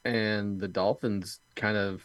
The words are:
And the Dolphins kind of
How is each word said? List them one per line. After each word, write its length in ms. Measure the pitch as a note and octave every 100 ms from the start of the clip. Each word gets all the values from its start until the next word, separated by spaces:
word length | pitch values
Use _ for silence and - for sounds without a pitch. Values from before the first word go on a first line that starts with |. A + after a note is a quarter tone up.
And 560 | B2 A2+ G#2+ G#2 G2+ F#2+
the 80 | F#2+
Dolphins 760 | F#2 G2+ - A#2 G2+ F#2 - _ -
kind 220 | G#2+ G#2+
of 240 | G2 F#2